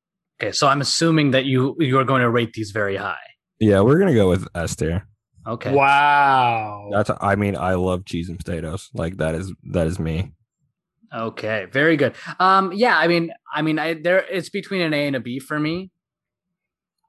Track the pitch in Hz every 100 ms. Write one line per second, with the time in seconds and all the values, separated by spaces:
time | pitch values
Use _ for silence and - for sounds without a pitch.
0 | _ _ _ - 107 - 143 143 131 -
1 | 165 160 143 131 135 127 135 - 139 131
2 | 127 131 120 120 113 110 107 107 101 98
3 | 101 78 - _ _ - 107 98 113 160
4 | 190 117 92 90 - 87 80 - 80 85
5 | - _ _ _ 113 117 127 139 139 143
6 | 147 143 139 131 123 113 107 104 104 101
7 | 107 - 101 101 101 92 92 90 92 90
8 | 95 87 87 85 92 85 80 85 - 113
9 | 82 95 78 80 95 - - 92 80 92
10 | 80 80 - - _ _ _ _ _ _
11 | _ 117 113 - 110 110 92 135 160 156
12 | 127 - - - 185 190 190 202 240 165
13 | 170 170 170 - - 147 156 156 160 165
14 | 170 190 - 185 - 202 - 190 160 147
15 | 147 131 120 131 - 151 151 170 190 _
16 | _ _ _ _ _ _ _ _ _ _